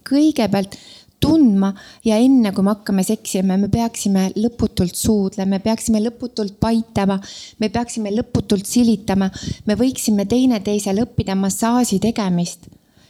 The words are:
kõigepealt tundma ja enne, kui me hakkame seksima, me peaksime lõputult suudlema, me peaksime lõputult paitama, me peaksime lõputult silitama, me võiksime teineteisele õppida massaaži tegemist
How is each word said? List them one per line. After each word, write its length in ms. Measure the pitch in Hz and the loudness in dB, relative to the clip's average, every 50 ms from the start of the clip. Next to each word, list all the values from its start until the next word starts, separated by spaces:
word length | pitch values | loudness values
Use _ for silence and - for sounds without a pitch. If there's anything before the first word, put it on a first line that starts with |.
| - | -6
kõigepealt 720 | - 269 285 302 311 302 - 220 190 202 202 190 - - - - - - - - _ _ _ - | 0 2 4 4 4 2 2 0 0 0 0 -2 -4 -8 -16 -20 -20 -20 -20 -20 _ _ _ 0
tundma 460 | 294 320 320 285 226 196 196 196 196 196 - - - - - - | 2 4 6 6 6 4 4 2 0 -2 -6 -14 -20 -14 -4 -2
ja 140 | 226 214 214 | 0 2 4
enne, 320 | 247 262 269 254 220 202 | 4 4 4 4 4 2
kui 140 | 190 202 190 | 2 0 0
me 80 | 202 214 | 0 0
hakkame 300 | 208 - - 196 190 185 | -2 -2 -2 -2 0 0
seksima, 480 | - 220 - - - - 190 190 190 185 | 0 -2 -4 -4 -4 -2 -2 0 0 2
me 120 | 196 202 196 | 0 0 0
peaksime 540 | - 233 233 226 - - - 202 196 185 185 190 - | 0 -2 -2 -2 -4 -4 -2 0 0 2 0 0 -2
lõputult 640 | - 214 240 233 - 226 - - - 185 175 - - | -2 -2 -2 -2 -2 -4 -2 0 -2 -2 -2 -2 -2
suudlema, 560 | - 233 220 208 190 190 - - 190 196 196 | -2 0 0 2 0 -2 -2 -2 -2 -2 -2
me 40 | 185 - | 0 0
peaksime 380 | 220 226 226 - - 220 214 214 | -2 -2 -2 -2 0 0 0 0
lõputult 540 | 240 226 - 254 240 - 220 208 196 208 - | -2 -4 -8 -10 -8 -6 -6 -6 -6 -6 -4
paitama, 560 | - 226 226 226 226 - - 208 196 196 196 190 196 - - - - - - - 214 | -2 0 0 0 -2 -2 -4 -2 0 0 0 -2 -6 -10 -16 -18 -20 -16 -6 -4 -4
me 60 | 214 | -2
peaksime 400 | 208 233 240 240 - 233 214 196 | -2 -4 -4 -4 -6 -6 -4 -2
lõputult 560 | 202 233 - - - - - - 208 190 202 | -2 -4 -2 -2 -4 -4 0 0 -2 -2 -2
silitama, 640 | - - 240 247 233 214 196 - - 190 196 190 190 - - - - - - - | 0 0 2 4 4 2 2 0 -2 0 0 0 -2 -4 -6 -10 -10 -12 -6 -4
me 120 | 220 208 196 | -2 0 0
võiksime 480 | 247 262 254 - - 240 214 202 196 | 0 0 -2 -2 -2 0 0 0 0
teineteisele 800 | 202 233 254 262 262 240 202 196 208 208 208 - 196 190 208 247 | 0 0 2 2 2 2 0 -2 -2 -2 -2 -2 -2 0 0 -2
õppida 300 | 240 - - 214 196 190 190 | -2 -2 -4 -4 -2 -2 0
massaaži 600 | 196 196 190 - 233 226 240 247 247 - 196 190 - | 0 -2 -2 0 0 0 2 2 2 0 0 0 0
tegemist 640 | 226 226 - 202 185 175 175 175 - - - - - - _ _ _ _ _ _ _ | 0 -2 -2 -2 0 0 0 -2 -4 -6 -12 -20 -20 -20 _ _ _ _ _ _ _